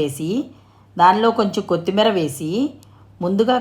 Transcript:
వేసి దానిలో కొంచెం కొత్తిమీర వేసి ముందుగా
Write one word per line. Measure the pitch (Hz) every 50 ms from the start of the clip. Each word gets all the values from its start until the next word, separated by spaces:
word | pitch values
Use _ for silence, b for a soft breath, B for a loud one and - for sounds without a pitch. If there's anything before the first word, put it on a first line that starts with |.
వేసి | 151 143 139 - 156 165 208 269 - b b b b b b b b b - 170
దానిలో | 170 185 202 214 226 226 226 240
కొంచెం | 214 196 - 208 196 -
కొత్తిమీర | 175 165 170 185 190 208 214 226 202 180
వేసి | 160 139 135 135 151 156 180 233 277 302 - b b b b b b b - -
ముందుగా | 175 180 196 202 226 247 254 247